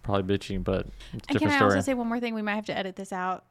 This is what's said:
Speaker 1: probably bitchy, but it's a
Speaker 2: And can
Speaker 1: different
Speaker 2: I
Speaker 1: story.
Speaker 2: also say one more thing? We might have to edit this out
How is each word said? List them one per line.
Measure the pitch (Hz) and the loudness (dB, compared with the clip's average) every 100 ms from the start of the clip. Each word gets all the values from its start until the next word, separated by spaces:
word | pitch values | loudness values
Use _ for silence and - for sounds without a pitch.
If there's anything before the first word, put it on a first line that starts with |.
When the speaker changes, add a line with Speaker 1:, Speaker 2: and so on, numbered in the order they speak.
Speaker 1:
probably | - 101 95 101 | 0 0 2 0
bitchy, | - 98 | 0 -4
but | 90 95 92 | 0 0 -2
it's | - - | -10 -12
a | |
Speaker 2:
And | - - | -12 -2
can | 285 | 2
Speaker 1:
different | 302 | 4
Speaker 2:
I | 285 | 6
Speaker 1:
story. | 202 - | 6 6
Speaker 2:
also | - | 2
say | |
one | 254 233 | 0 0
more | 240 | -2
thing? | 240 226 | -2 -2
We | |
might | 208 208 | -2 -2
have | 214 | -2
to | - | -4
edit | 190 185 | -4 -8
this | 196 | -8
out | 190 185 185 _ | -4 -2 -4 _